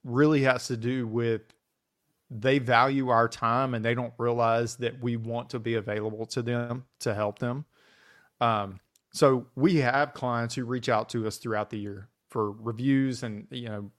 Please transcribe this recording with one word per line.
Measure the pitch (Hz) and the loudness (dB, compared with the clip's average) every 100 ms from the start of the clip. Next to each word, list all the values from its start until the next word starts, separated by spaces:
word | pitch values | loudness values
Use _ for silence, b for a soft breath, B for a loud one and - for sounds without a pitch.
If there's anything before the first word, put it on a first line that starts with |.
really | 131 120 151 151 | -2 4 4 6
has | 135 123 - | 4 2 -2
to | 117 | -4
do | 117 131 113 | -2 -4 -2
with | 117 117 110 113 _ _ _ _ _ _ _ _ | -2 0 -2 -4 _ _ _ _ _ _ _ _
they | 113 123 139 | -2 2 2
value | 120 117 135 139 127 | 6 6 6 2 4
our | 113 113 | 4 4
time | - 117 120 135 120 | 0 0 0 0 0
and | 113 | 0
they | |
don't | 120 120 - | -2 -4 -4
realize | 120 117 113 117 117 123 | -2 2 2 2 0 -4
that | 120 127 | -6 -4
we | 120 117 | -4 -4
want | 113 117 - | -4 -8 -6
to | 123 | -6
be | 117 113 | -2 -4
available | 104 107 107 107 113 | -2 -4 -4 -6 -6
to | - | -4
them | 117 120 120 123 - _ | -2 -4 -4 -8 -10 _
to | 123 | -4
help | 104 104 - | -2 -2 -2
them. | 123 131 151 b b b b b b _ | -6 -6 -10 b b b b b b _
Um, | 117 110 98 95 _ _ _ | 0 0 -4 -10 _ _ _
so | - 143 127 - - | 2 4 4 -2 0
we | 160 165 | 2 4
have | 123 135 147 | 4 2 2
clients | - 127 120 117 135 | -2 -4 -2 -4 -6
who | |
reach | 120 127 113 | -6 -4 2
out | 110 113 | 0 0
to | 120 110 | -4 -4
us | - | -6
throughout | 117 107 104 | -4 -4 -4
the | 107 | -8
year | 101 101 104 _ _ | -8 -12 -16 _ _
for | 117 104 | -2 -2
reviews | 107 113 113 135 135 135 120 | -2 -8 -2 2 2 2 -2
and, | 117 104 - | -8 -10 -12
you | 127 120 | -12 -10
know | 104 101 | -10 -12